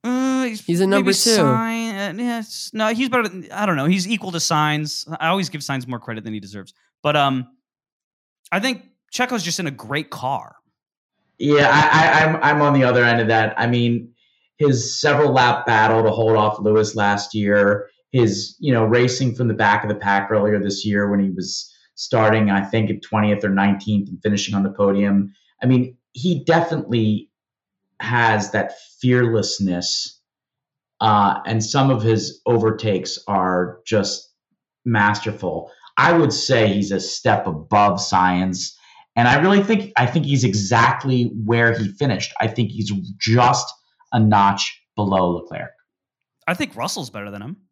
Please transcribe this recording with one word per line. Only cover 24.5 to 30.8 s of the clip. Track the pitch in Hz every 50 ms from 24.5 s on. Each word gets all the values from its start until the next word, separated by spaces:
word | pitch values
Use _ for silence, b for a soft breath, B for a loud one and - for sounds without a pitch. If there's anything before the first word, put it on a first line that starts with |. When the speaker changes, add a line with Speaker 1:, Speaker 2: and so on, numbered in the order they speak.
| 101
Speaker 3:
on | 98 98
the | 98
podium. | 98 - 101 98 98 101 101 101 101 98 101 B B B B B B B
I | -
mean, | 127 127 127 123 127 - _ _ _ _
he | 127 127 185 175 135 -
definitely | - 160 165 165 - 160 147 - - 120 117 110 107 107 101 - _ _ _ _ _ _ _ _ _ _ _ _ _ _ _
has | - 110 120 120 117 113 110 107 98 -
that | - 107 87 - - - - - _ _
fearlessness, | - 127 123 123 123 117 113 110 98 - - - 98 92 87 87 90 - - - - - - _ _ _ _ _ _ _ _ _ _ _ _ _